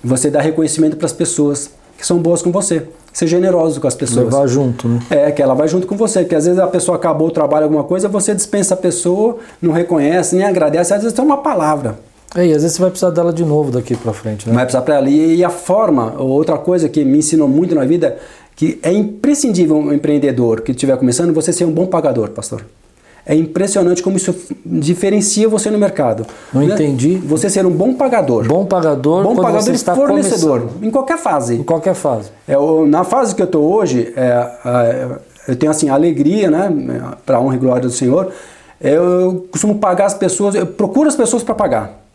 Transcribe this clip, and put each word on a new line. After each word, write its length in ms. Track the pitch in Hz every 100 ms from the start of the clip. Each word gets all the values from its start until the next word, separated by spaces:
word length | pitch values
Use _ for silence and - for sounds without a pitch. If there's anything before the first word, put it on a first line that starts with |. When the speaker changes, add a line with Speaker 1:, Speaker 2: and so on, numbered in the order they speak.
Speaker 1:
você 260 | 120 127 151
dá 120 | 143
reconhecimento 560 | 156 160 156 160 156 151
pras 160 | 165
pessoas 560 | - 156 - 147 139 - - - -
que 80 |
são 120 | - 175
boas 220 | 165 170
com 100 | 175
você. 320 | 185 185 160 156 - -
Ser 160 | - 165
generoso 520 | 175 185 180 160 143
com 80 | 139
as 60 |
pessoas. 320 | - 127 117
Speaker 2:
Levar 220 | 117 135 139
junto, 400 | 131 131 120 117
né? 120 | 120 120
Speaker 1:
É, 220 | 147 147
que 100 | 147
ela 120 | 135
vai 140 | 131 156
junto 180 | 180
com 100 | 180
você, 260 | 202 220 190
porque 140 | 180
às 100 | 165
vezes 140 | 160 180
a 60 | 180
pessoa 280 | 185 175 170
acabou 300 | 170 147 165
o 40 |
trabalho, 340 | 160 147 151
alguma 180 | 151 151
coisa, 240 | 143 180 196
você 240 | 196 180
dispensa 400 | 208 - 202 190
a 40 | 185
pessoa, 600 | 180 - 175 185 226 233 - -
não 100 | 170
reconhece, 640 | 165 175 165 143 180 170
nem 80 | 180
agradece, 480 | 202 180 151 160 175
às 60 | 202
vezes 120 | 226
tem 80 | 233
uma 140 | 294 277
palavra. 640 | 302 214 151 147 120 107 - _ -
Speaker 2:
É, 120 | 175 175
e 40 |
às 100 | 151
vezes 120 | 165
você 60 | 160
vai 80 | 180
precisar 220 | 185 180
dela 200 | 165 170
de 140 | 160
novo 240 | 165 147 143
daqui 240 | 123 120
pra 160 | 120 117
frente, 380 | 101 110 104 113
né? 60 |
Speaker 1:
Vai 80 | 117
precisar 160 | 127 127
pra 140 | 123
ela. 120 | 143 135
E, 280 | 151 160
e 80 | 165
a 60 | 175
forma, 640 | 170 - 196 214 139 113 123
ou 100 | 131
outra 280 | 139 160 151
coisa 320 | - 180 156
que 160 | 156
me 140 | 135 143
ensinou 280 | 156 165 143
muito 280 | 143 180
na 100 | 156
vida, 320 | 131 170 156 - - - -
que 240 | - 156 -
é 100 | 165
imprescindível 840 | 202 208 - - 285 254 180 160 151
um 160 | 147
empreendedor 680 | 147 151 147 143 123 120 113
que 100 | -
estiver 260 | 123 139 127
começando, 340 | 123 120 175
você 220 | 160 156
ser 120 | 170
um 60 | 170
bom 140 | 156
pagador, 440 | 185 170 147 120 104
pastor. 360 | - - 110 107 _ _ _ _ -
É 80 | -
impressionante 720 | 156 160 180 190 196 180 180
como 140 | 190 190
isso 180 | 185 175 - -
diferencia 840 | 165 165 147 175 196 208 208 208 220
você 220 | 214 214
no 60 | 214
mercado. 480 | 202 - 127 110 107 - -
Speaker 2:
Não 80 | 131
Speaker 1:
Né? 120 | 151
Speaker 2:
entendi. 420 | 202 151 131 143 185
Speaker 1:
Você 260 | 147 156 202
ser 160 | 196
um 40 | 185
bom 240 | 160 220
pagador. 520 | 254 269 233 143 117
Speaker 2:
Bom 200 | 113 165
pagador 580 | 190 185 160 139 143 175
Speaker 1:
Bom 60 | 190
Speaker 2:
quando 120 | 226
Speaker 1:
pagador 180 | 180 156
Speaker 2:
você 80 | 208
Speaker 1:
e 40 |
Speaker 2:
está 200 | 247 -
Speaker 1:
fornecedor. 640 | 180 285 294 - 202 160 127
Speaker 2:
começando. 220 | 120 151
Speaker 1:
Em 60 | 214
qualquer 260 | 269 262 330
fase. 380 | 277 151 120
Speaker 2:
Em 80 | 117
qualquer 300 | 120 165 185
fase. 380 | 180 147 113 101 - -
Speaker 1:
É, 100 | 139
o, 280 | 151 160
na 200 | 151 156
fase 280 | 180 254 247
que 80 | 190
eu 60 | 180
tô 120 | 170
hoje, 500 | 151 214 180 127 113 -
é, 320 | 127 120 117 -
é, 420 | 123 123 117 127 127 - - - -
eu 80 |
tenho 160 | 127 156
assim, 160 | 151 147
alegria, 600 | 135 170 143 143 208 190
né, 180 | 156 196 151 131 123 123 -
pra 140 | - 123
honra 160 | 135
e 40 | 127
glória 240 | 127 123
do 80 | 123
Senhor, 380 | 120 127 156 190 - - - - _
é, 160 | 135 151
eu 500 | 180 180 185 180 -
costumo 260 | - 208
pagar 320 | 208 208 180 196
as 60 |
pessoas, 400 | 196 185 - 202
eu 120 | 196
procuro 420 | 175 - 196 269 302
as 80 |
pessoas 280 | - 233 240
pra 120 | -
pagar. 460 | 214 196 113 104 - _